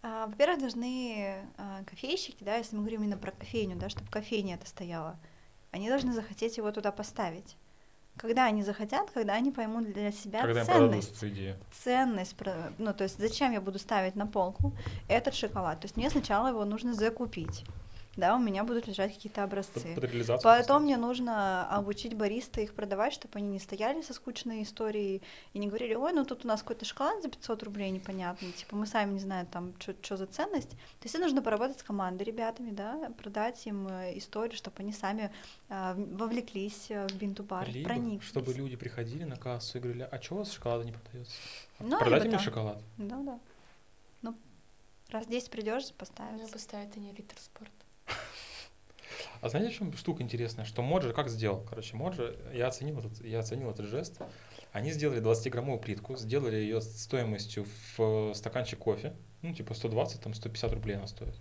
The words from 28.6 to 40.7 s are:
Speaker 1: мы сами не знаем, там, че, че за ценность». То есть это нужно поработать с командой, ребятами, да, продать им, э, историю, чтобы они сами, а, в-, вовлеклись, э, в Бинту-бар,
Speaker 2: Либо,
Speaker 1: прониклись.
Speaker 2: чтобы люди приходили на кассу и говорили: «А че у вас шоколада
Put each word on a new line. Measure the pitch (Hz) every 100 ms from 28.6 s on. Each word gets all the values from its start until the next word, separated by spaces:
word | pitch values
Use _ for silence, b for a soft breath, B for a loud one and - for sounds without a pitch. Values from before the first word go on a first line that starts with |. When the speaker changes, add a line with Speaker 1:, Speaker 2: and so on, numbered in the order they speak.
| - 208
Speaker 1:
мы | 208
сами | 220 202
не | 196
знаем, | 196 190 175
там, | 180 180 180
че, | - 190
че | - 196
за | 190
ценность». | - 349 359 -
То | - - - 233
есть | 320
это |
нужно | 349 269
поработать | 233 214 247 269
с |
командой, | - 202 185 185
ребятами, | 208 226 226 226 233
да, | 202 202 285 285 233
продать | 214 202 220 247 -
им, | 202 190
э, | 185 185 180
историю, | - 214 233 226
чтобы | - -
они | 196
сами, | 208 196 214 208 208 B B -
а, | 190 185
в-, | 185 202 190
вовлеклись, | 226 233 240 196 202 208 -
э, | 208 196
в | 196
Бинту-бар, | 202 196 202 185 190
Speaker 2:
Либо, | 123 151
Speaker 1:
прониклись. | 240 233 208 -
Speaker 2:
чтобы | - 127
люди | 127 139 123
приходили | 120 - 117 139
на | 165 123
кассу | 127 120 - 127
и |
говорили: | 123 120 131
«А | -
че | - 185
у |
вас | 208
шоколада | - 123